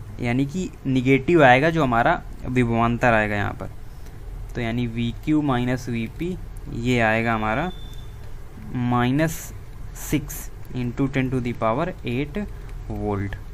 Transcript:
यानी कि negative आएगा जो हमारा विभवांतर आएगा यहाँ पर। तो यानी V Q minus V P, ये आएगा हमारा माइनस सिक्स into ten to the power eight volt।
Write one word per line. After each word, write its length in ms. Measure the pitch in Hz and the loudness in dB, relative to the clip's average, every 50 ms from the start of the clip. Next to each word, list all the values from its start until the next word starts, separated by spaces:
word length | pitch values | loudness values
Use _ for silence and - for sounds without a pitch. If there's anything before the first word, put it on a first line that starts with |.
| - - 104 101 | -12 -12 -8 -4
यानी 240 | 113 120 120 131 143 | -2 0 2 2 0
कि 240 | 139 147 185 180 - - - - | 0 -2 -4 -6 -6 -8 -6 -4
negative 580 | 135 131 131 123 131 135 127 127 - 175 165 143 | 0 0 2 4 6 4 4 4 4 6 8 10
आएगा 260 | 127 123 131 147 165 | 10 10 8 6 4
जो 140 | 165 165 147 | 4 4 2
हमारा 380 | 127 117 113 120 151 175 - - - - - - | 4 4 4 4 4 2 0 -2 -10 -10 -8 -6
विभवांतर 640 | - 127 127 123 117 113 113 117 120 120 113 123 123 113 | -2 2 2 4 4 4 4 4 4 2 4 4 4 6
आएगा 220 | 107 107 104 107 | 6 4 2 0
यहाँ 180 | 101 101 104 - | 0 -2 -2 -4
पर। 160 | 95 95 - - - - - - - - - - - - - - - - - - | -6 -8 -10 -8 -10 -10 -12 -12 -12 -12 -12 -12 -12 -12 -10 -10 -10 -8 -8 -6
तो 60 | 120 | -4
यानी 260 | 120 113 113 123 120 | -4 -2 -2 -2 -2
V 260 | 117 110 120 117 117 117 - - | -2 0 -2 -2 -2 -2 -4 0
Q 160 | 151 156 151 | 2 2 2
minus 460 | 151 143 127 120 123 123 131 127 131 131 | 4 2 2 2 2 0 0 -2 -2 -4
V 160 | 117 117 113 110 - - | -4 -4 -4 -6 -6 -6
P, 160 | 160 180 180 - - - - - - - 131 | -4 -4 -4 -6 -8 -10 -10 -10 -10 -8 -6
ये 260 | 117 117 123 127 120 | -2 0 2 4 4
आएगा 340 | 113 110 110 113 113 117 113 | 4 4 4 4 2 2 0
हमारा 380 | 110 107 107 110 135 165 185 - - - - - - - - - - - - - - - - - - - - - | 0 0 0 0 0 -2 -4 -6 -8 -10 -10 -10 -10 -12 -12 -12 -12 -12 -12 -12 -12 -12 -12 -14 -14 -12 -8 -4
माइनस 560 | 127 123 123 123 123 120 123 131 147 160 160 - - - - - - - - - - - - - - - - | -2 0 2 2 4 4 4 4 2 2 0 0 -4 -10 -10 -12 -12 -12 -14 -12 -10 -10 -10 -10 -10 -6 -2
सिक्स 400 | - 143 - - - - - - - - - - - | -2 -2 -2 -4 -10 -10 -10 -10 -10 -12 -12 -8 -4
into 320 | 127 123 123 120 - 139 | -4 -4 -2 0 0 -2
ten 200 | 131 - 135 131 127 | 0 2 0 0 0
to 100 | 131 127 | 0 -2
the 120 | 117 120 117 | -2 -2 -2
power 340 | - 117 110 113 139 170 175 175 - - | 0 0 0 2 0 -2 -4 -4 -6 -6
eight 300 | 127 120 127 143 143 - 208 202 190 - - - - - - - - | -4 -2 -2 -4 -4 -4 -6 -6 -6 -8 -10 -10 -10 -10 -10 -8 -8
volt। 440 | 110 104 104 104 101 98 101 98 - - - - | -6 -4 -2 -2 0 0 -2 -4 -4 -6 -8 -10